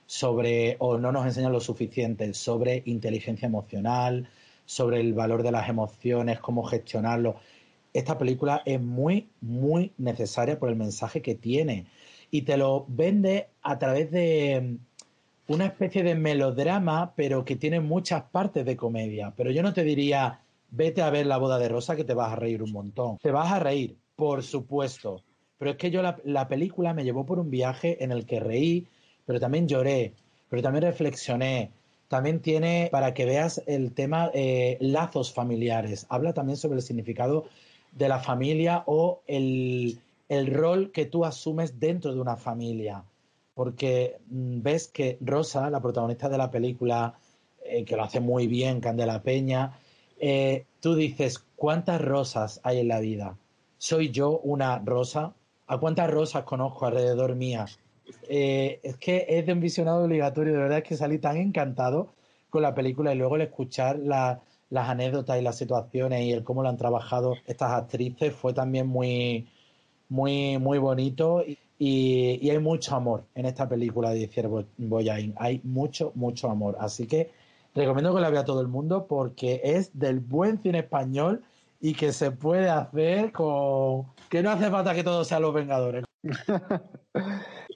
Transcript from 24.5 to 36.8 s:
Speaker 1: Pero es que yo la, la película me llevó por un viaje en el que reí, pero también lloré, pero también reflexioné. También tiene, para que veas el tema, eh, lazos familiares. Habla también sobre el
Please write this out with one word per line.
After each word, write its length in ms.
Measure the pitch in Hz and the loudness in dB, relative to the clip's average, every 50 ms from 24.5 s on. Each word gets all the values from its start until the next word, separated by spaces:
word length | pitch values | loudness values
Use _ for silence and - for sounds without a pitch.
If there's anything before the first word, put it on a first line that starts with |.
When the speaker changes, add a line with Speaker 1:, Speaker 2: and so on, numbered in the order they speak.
| - 139 - - 139 143 139 127 131 - - 107 95 95 - _ _ _ _ _ _ _ | -6 -6 -6 -4 -2 -2 -2 -2 -4 -8 -8 -10 -10 -10 -12 _ _ _ _ _ _ _
Speaker 1:
Pero 140 | 143 143 | -4 -4
es 60 | 135 135 | -4 -2
que 120 | 180 180 | -2 -2
yo 140 | 170 185 185 | 0 0 0
la, 160 | 180 170 - - | 0 -2 -4 -4
la 240 | 143 143 139 127 131 | -2 0 0 0 0
película 460 | 135 135 160 196 - - 175 170 165 | 0 0 -2 -2 -2 0 0 0 0
me 100 | 156 135 | 0 -2
llevó 220 | 127 120 131 139 | -2 -2 -2 -2
por 140 | 135 185 175 | -2 -2 -2
un 100 | 170 151 | -2 0
viaje 540 | 131 127 127 127 127 - - 170 170 - 131 | 0 0 0 0 0 -2 -2 -2 -2 -2 -2
en 80 | 127 | -2
el 140 | 123 120 107 - | -2 -4 -2 -2
que 120 | 123 113 | -4 -2
reí, 480 | - 110 113 127 151 165 170 175 175 - _ _ _ _ _ _ _ | -2 0 0 2 2 2 2 0 -2 -6 _ _ _ _ _ _ _
pero 140 | - 120 120 | -4 -2 -2
también 280 | 127 127 139 160 175 151 | 0 0 2 2 2 2
lloré, 460 | 143 131 127 139 139 131 117 104 - - _ _ _ _ _ _ | 2 2 2 2 2 2 0 -2 -4 -10 _ _ _ _ _ _
pero 120 | - 120 | -4 -2
también 220 | 120 131 135 151 165 | 0 0 2 2 2
reflexioné. 880 | 175 170 - 160 143 127 - - - 120 120 131 131 131 123 107 98 - _ _ _ _ _ _ _ | 2 2 2 0 -2 -2 -4 -4 -4 -2 0 0 0 0 0 -2 -4 -8 _ _ _ _ _ _ _
También 320 | - 131 131 147 160 160 | -2 0 0 0 0 0
tiene, 500 | - 160 156 156 160 170 170 170 170 170 | 0 2 2 2 2 2 2 2 2 2
para 220 | - 139 135 131 127 | 2 2 2 2 2
que 120 | 135 131 | 0 2
veas 380 | 123 131 143 156 170 165 - - | 2 2 2 2 0 -2 -4 -4
el 280 | - 147 139 131 123 123 | -2 0 0 0 -2 -2
tema, 360 | - 135 139 156 165 170 165 - | -2 -2 0 0 0 0 0 0
eh, 440 | 139 135 131 127 127 123 123 127 123 | 0 2 2 2 2 2 2 0 0
lazos 540 | 131 135 139 151 170 170 - 143 127 - - | 0 2 2 2 0 0 -2 -2 -4 -2 -2
familiares. 720 | - 120 123 117 113 120 117 113 113 107 107 104 98 - - | -4 -2 -2 0 0 0 0 0 0 0 -2 -4 -6 -6 -4
Habla 240 | 120 127 147 170 160 | -2 -2 0 0 0
también 240 | 151 139 135 139 - | -2 -2 -2 -2 -2
sobre 200 | - 151 139 | -2 -2 -2
el 60 | 127 | -2